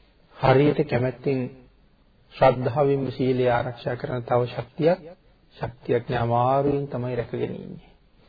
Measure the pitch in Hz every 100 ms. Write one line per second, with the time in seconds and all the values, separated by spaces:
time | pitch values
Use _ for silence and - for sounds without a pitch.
0 | _ _ _ - 135 131 147 156 147 123
1 | 127 127 147 131 123 - - _ _ _
2 | _ _ _ - 131 123 123 117 139 139
3 | 131 123 131 127 123 120 131 120 143 123
4 | - 127 120 123 120 - 120 - 151 185
5 | 156 180 _ _ _ - 127 - - 120
6 | 120 123 117 120 123 139 143 139 139 123
7 | 123 120 117 120 117 - - 95 - _
8 | _ _